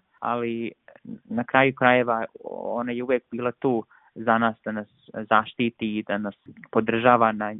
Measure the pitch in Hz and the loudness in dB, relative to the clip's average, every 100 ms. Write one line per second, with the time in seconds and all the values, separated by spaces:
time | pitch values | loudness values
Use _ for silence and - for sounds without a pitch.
0 | - _ 117 120 117 117 113 - - - | -4 _ -6 -4 -4 -4 -6 -10 -18 -20
1 | - - - 110 120 131 135 131 127 123 | -18 -16 -8 -6 0 4 4 4 4 4
2 | 120 113 - - - 50 92 110 123 120 | 2 -2 -4 -10 -14 -10 -6 -6 -4 -6
3 | 123 123 - 117 123 - 139 117 - _ | -2 -2 -2 -6 -6 -2 0 0 -4 _
4 | _ - 113 113 117 110 - 107 104 _ | _ -6 0 2 2 -2 -6 -8 -8 _
5 | _ 113 107 110 107 - 117 - 113 107 | _ -10 2 2 2 -2 -4 -2 -4 -4
6 | - 101 104 - - - - 117 113 113 | -4 -4 -4 -10 -16 -20 -4 -2 0 2
7 | 123 120 113 107 104 107 | 4 6 4 0 -4 -8